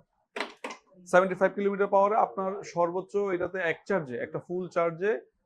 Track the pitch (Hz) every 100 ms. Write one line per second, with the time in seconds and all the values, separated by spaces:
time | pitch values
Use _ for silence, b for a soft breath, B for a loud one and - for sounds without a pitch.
0 | - _ _ - - - - - _ -
1 | - 180 190 185 190 190 202 196 196 196
2 | 202 220 196 - 190 202 - 170 175 180
3 | 180 202 202 180 175 185 170 151 - 196
4 | 143 120 123 156 - 180 180 180 170 165
5 | 196 240 - _